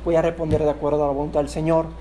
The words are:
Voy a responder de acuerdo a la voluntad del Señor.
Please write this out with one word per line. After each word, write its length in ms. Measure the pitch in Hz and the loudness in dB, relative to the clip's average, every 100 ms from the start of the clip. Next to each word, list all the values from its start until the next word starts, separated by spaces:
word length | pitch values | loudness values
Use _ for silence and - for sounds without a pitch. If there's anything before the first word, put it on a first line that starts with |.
Voy 100 | 175 | 2
a 80 | 165 | 2
responder 400 | 165 170 160 151 | 2 -2 0 2
de 80 | 151 | 2
acuerdo 320 | 143 147 147 | 0 0 0
a 60 | 143 | 0
la 40 | |
voluntad 280 | 139 151 156 | -2 -2 -2
del 80 | 139 | -2
Señor. 380 | - 156 165 165 - | -2 2 2 0 -8